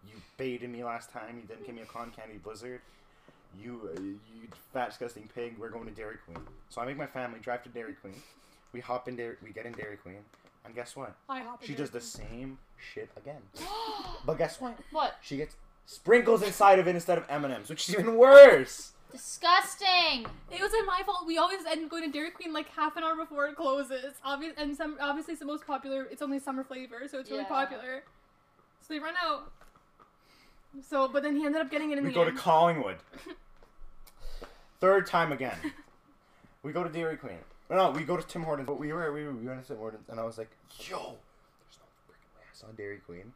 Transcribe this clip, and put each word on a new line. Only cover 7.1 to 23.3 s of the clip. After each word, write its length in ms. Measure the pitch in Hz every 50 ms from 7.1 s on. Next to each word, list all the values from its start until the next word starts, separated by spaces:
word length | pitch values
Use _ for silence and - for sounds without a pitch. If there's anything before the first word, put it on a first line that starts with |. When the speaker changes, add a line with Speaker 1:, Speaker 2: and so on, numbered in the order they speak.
| - 135 127 120 117 113
Speaker 1:
drive 240 | 107 127 120 123 -
to 40 | 127
Dairy 260 | 120 123 113 110 147
Queen. 260 | - - 101 95 - - - - - - - - _ _ _ -
We 80 | 120
hop 260 | 123 - 123 123 - -
in 80 | 127
Dairy, 200 | 117 120 117 123 - -
we 80 | 110
get 160 | 104 107 110
in 60 | 120 117
Dairy 240 | 110 107 107 104
Queen. 280 | 98 - - 92 101 104 104 - - _ - _ _ _
And 100 | 107 113
guess 220 | 117 120 - -
what? 180 | 139 135 110 92 _ _ -
Speaker 2:
I 120 | 269 262
hop 200 | 240 226 247 240 262
in 40 | 220
Speaker 1:
She 60 | 143
Speaker 2:
Dairy 140 | 123 147 123
Speaker 1:
does 20 |
the 280 | - 120 - - - -
Speaker 2:
Queen. 100 | - 107
Speaker 1:
same 280 | 117 117 131 135 135 131 - _ -
shit 340 | - - - - 110 107 - -
again. 260 | - - 139 147 156 - - _
Speaker 3:
<gasps> 80 | - 311 359 403 440 453 440 440 403 381 370 - - -
Speaker 1:
But 120 | - 160 -
guess 200 | 165 151 - -
what? 200 | 254 247 226 - - -
Speaker 3:
What? 260 | - 311 285 240 - -
Speaker 1:
She 160 | - - 147
gets 180 | 135 151 151 - - - - - - -
sprinkles 560 | - - - - - 226 240 233 233 226 208 190
inside 360 | 202 180 - 208 196 196 190
of 100 | 180 170
it 60 | 180
instead 240 | 170 165 - 180 165
of 80 | - -
M 160 | 139 151 147
and 80 | 139 131
M's, 160 | 110 101 -
which 180 | 160 - -
is 80 | - 180
even 220 | 208 180 226 226
worse. 760 | 226 240 262 277 277 277 262 196 147 127 - - - - - - - - - -
Speaker 3:
Disgusting. 1120 | 254 - - - - - 339 359 381 392 381 - - 392 381 370 359 349 320 285 254 220 - - - - -
Speaker 2:
It 120 | 339 349 381
wasn't 240 | 415 427 453 415
my 160 | 392 370 370 381
fault. 220 | 392 403 - 349
We 100 | 320 330
always 300 | 320 320 359 381 381 320
end 180 | 330 320 311 320
up 60 | 302
going 140 | 330 339 330
to 60 | 320
Dairy 200 | 269 294 302 330
Queen, 240 | 349 - 370 339 311
like, 160 | 302 302 -
half 260 | - - 311 311 302
an 80 | 339 330
hour 100 | 320 320
before 320 | 311 330 320